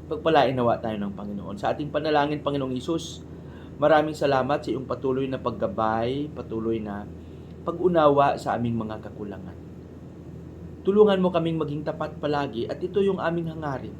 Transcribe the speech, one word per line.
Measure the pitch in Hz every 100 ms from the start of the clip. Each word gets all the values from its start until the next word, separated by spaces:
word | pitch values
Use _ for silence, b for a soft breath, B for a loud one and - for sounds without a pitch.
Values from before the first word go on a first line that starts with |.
Pagpalain | - 156 160 156 127 127
nawa | 120 107
tayo | 113 107
ng | 101
Panginoon. | 101 101 101 85 101
Sa | 123
ating | 127 147
panalangin, | 151 156 151 143 151
Panginoong | 147 143 131
Isus, | 127 120 165 - - - - B B B -
maraming | 147 156 156 151
salamat | 143 135 127 147 143
sa |
iyong | 117 123
patuloy | 123 131 131 135
na | 131
paggabay, | 123 107 107 101 110 113 117 135 147
patuloy | 127 - 113 110 113
na | 104 101 104 - B B B B
pag-unawa | - 170 175 170 151 139 139 -
sa | - 110
aming | 120 117
mga | 107 107
kakulangan. | 107 - 101 95 92 85 - - - - - - - - - - - -
Tulungan | - 196 208 190
mo | 185
kaming | 175 165 160
maging | 151 147 147
tapat | 156 151 -
palagi | 151 147 143 110 -
at | -
ito | 175 190
yung | 196 185
aming | 165 170 165
hangarin | 160 151 131 - -